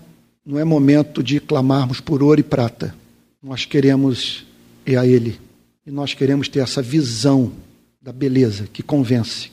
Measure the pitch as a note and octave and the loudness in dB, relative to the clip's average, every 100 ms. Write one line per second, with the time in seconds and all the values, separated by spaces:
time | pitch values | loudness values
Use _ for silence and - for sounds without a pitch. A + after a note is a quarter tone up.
0 | - _ _ _ - C#3+ D#3+ D3+ C#3 D3 | -18 _ _ _ -8 -4 0 4 4 4
1 | D3 - B2 C#3+ - D3 C3 C3+ B2+ B2+ | 2 -4 -2 -4 -2 0 2 2 0 -4
2 | - C#3 C#3+ D3+ - C#3 A#2 - G2+ - | -4 2 4 4 2 0 -2 -4 -10 -12
3 | _ _ _ _ C3+ B2+ - D3+ C3+ C3+ | _ _ _ _ -12 -10 -2 2 2 4
4 | C3+ A#2+ - - - _ _ _ - B2+ | 2 -2 -6 -12 -16 _ _ _ -2 2
5 | B2+ B2 A#2 - - _ _ _ - C#3 | 4 4 2 -6 -16 _ _ _ -14 -10
6 | C#3 - C3+ C#3+ B2+ C#3+ B2 - A#2+ D#3 | -8 -2 0 0 -2 -4 -2 -4 -2 -2
7 | B2 A2 C#3 C3+ A2+ - - _ _ _ | -2 0 2 2 2 -4 -20 _ _ _
8 | C3 B2 C#3 C3 A#2+ G2+ G2+ - - D3+ | -20 -6 -2 2 0 -2 -10 -12 -4 -2
9 | A#2+ B2+ G#2 - - | 0 0 -2 -8 -14